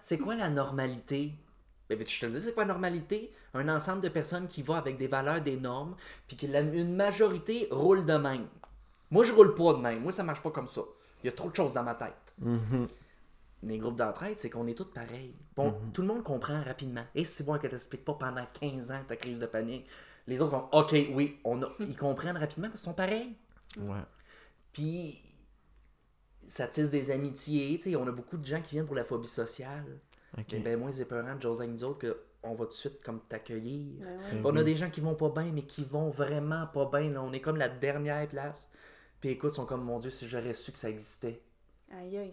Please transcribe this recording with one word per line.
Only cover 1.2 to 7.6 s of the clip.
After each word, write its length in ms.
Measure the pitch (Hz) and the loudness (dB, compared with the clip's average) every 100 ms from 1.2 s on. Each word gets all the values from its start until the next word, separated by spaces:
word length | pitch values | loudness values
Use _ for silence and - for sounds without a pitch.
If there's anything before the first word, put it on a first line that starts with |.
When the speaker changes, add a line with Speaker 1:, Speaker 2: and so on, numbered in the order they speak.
| 147 151 - - - - - | -2 -6 -16 -20 -20 -12 -4
Speaker 1:
Ben, 80 | 110 | -2
veux-tu 80 | 110 | -2
que 40 | - | -2
je 40 | |
te 40 | 120 | -2
le 40 | |
dise, 120 | 127 226 | -2 -2
c'est 80 | |
quoi 100 | 226 | 0
la 100 | 202 | 0
normalité ? 580 | 180 180 170 151 214 233 - - | 0 0 -2 -2 -4 -6 -16 -8
Un 140 | 131 147 | -2 0
ensemble 320 | 156 170 190 | 2 0 0
de 80 | 180 | 0
personnes 380 | 160 - 180 185 | 0 -2 -2 -4
qui 140 | - | -6
vont 120 | 135 160 | -2 0
avec 220 | 139 131 | -2 -2
des 100 | 131 | 0
valeurs, 340 | 135 139 165 | 2 2 2
des 160 | 147 131 | 0 -2
normes, 380 | 127 127 151 185 - - - | -2 -4 -6 -10 -16 -18 -16
puis 80 | 123 | -8
que 100 | 143 | 0
la, 140 | 143 | 2
une 340 | 151 165 175 185 | 4 2 2 2
majorité 720 | 202 202 208 180 - 233 | 4 6 6 4 0 0